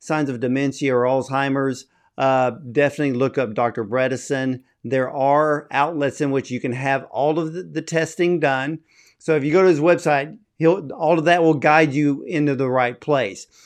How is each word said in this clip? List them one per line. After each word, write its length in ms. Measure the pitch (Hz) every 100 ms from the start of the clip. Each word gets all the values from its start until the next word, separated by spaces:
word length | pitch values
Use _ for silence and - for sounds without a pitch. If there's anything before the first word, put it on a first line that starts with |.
signs 280 | - 156 143
of 120 | 123
dementia 560 | 127 131 139 135 139 123
or 80 |
Alzheimer's, 840 | 123 131 127 135 139 135 135 127 - _ _ -
uh, 320 | 135 131 127 117 131
definitely 440 | 120 143 - 147 123
look 220 | 131 -
up 160 | 117
Doctor 300 | 113 120 117
Bredesen. 800 | 104 127 131 123 - 135 131 127 _ _
There 260 | 117 131 127
are 600 | 147 139 143 151 147 147
outlets 500 | 131 156 165 139 135
in 120 | 143
which 180 | 135 -
you 80 | 123
can 140 | 131
have 320 | 123 139 135 -
all 260 | 113 143 160
of 140 | 160
the, 100 | 170
the 200 | 170 156
testing 580 | 156 165 165 - 175 175
done. 400 | 143 135 139 156 _ _ _ _
So 180 | - 156
if 80 |
you 80 | 139
go 100 | 170
to 60 | 185
his 120 | 151
website, 560 | 165 170 160 147 147 - _ -
he'll, 360 | 160 190 143
all 260 | - 160 165
of 60 | 156
that 160 | 175
will 120 | 165
guide 380 | 151 151 156 160
you 320 | 135 147 139
into 320 | - 170 147 131
the 120 | 135
right 320 | 127 123 120
place. 460 | - 143 107 92 - _